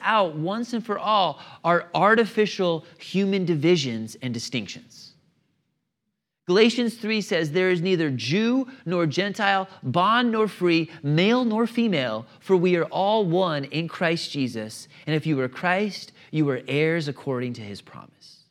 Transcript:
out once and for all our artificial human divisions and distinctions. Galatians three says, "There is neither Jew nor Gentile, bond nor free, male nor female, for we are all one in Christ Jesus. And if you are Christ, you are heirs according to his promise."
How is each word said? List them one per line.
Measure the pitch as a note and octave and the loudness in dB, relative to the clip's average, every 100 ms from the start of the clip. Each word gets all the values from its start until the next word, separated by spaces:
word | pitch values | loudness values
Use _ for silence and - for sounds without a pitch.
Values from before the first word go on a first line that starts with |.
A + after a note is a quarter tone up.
out | F#3+ A3 F3+ | 0 2 2
once | D3+ E3 A3 A#3 | -2 -4 -4 -4
and | A#3 | -6
for | G#3+ G3+ | -4 -4
all | G3+ G#3+ E3+ - - - | 0 2 2 -2 -14 -6
our | E3 E3+ - | 0 0 2
artificial | D#3 G3 A3 A3 - G#3 - F3+ D#3+ - - | 2 4 6 4 2 0 0 0 -2 -6 -20
human | - F#3 G3 G3 F3 | -4 -2 0 0 0
divisions | D#3 D#3+ F3+ C3+ A2+ A2+ - | 2 4 4 2 -4 -8 -8
and | B2+ | -6
distinctions. | A#2+ - B2 G2 - - - - _ _ _ _ _ _ _ _ _ _ _ _ _ - | -6 -6 -6 -8 -12 -18 -20 -20 _ _ _ _ _ _ _ _ _ _ _ _ _ 0
Galatians | F#3 A#3 A#3+ A#3 A3+ | 4 4 4 -2 -4
three | G#3 A3 | -4 -2
says, | - F3 D#3 | 0 -2 0
"There | F3 F#3 | 0 2
is | F3+ | 2
neither | F#3 F3 D#3 | 2 2 0
Jew | B2 A2+ F#3 A3+ C4 B3+ - | -2 -2 0 2 0 -2 -8
nor | E3 F3 E3 | -4 0 0
Gentile, | D3+ G3+ G3 G3+ G3 F#3+ - | 0 -4 0 0 0 -2 -8
bond | C3 D#3 G3 A#3 A#3+ | -4 2 4 4 2
nor | A3 G#3+ | 0 -2
free, | - F3 E3 D#3 - | 0 2 2 0 -6
male | C#3+ D3+ G3 B3+ A#3 | 0 2 4 4 2
nor | G#3+ A#3 | 0 0
female, | A#3 A#3 D#3+ B2+ G#2+ A2+ - | 0 0 0 -2 -4 -10 -10
for | - F#3 | 2 2
we | F3+ F3 | 4 2
are | D#3 | 0
all | E3 G3 A3 | -2 0 0
one | F#3 F3 F#3 D3 C3 | 2 0 0 -2 -4
in | D3 E3 | -6 -6
Christ | - E3+ E3+ - | -2 -2 -2 -4
Jesus. | D3 B2+ A2 G#2+ - - - - | -4 -4 -4 -10 -12 -20 -14 -4
And | D#3 | -2
if | |
you | D#3 C3+ | 0 -2
are | B2+ | -2
Christ, | - F3+ F#3 G#3 - - - - | -4 -2 0 -2 -6 -16 -20 -6
you | D#3 C#3+ | -2 0
are | B2+ - | -2 -2
heirs | C#3 D#3+ E3 D3 | 0 0 0 -4
according | C3 C#3+ B2 B2+ | -6 -6 -4 -4
to | B2 | -8
his | G2+ G2 | -12 -14
promise." | - - - _ - - _ | -16 -20 -20 _ -20 -20 _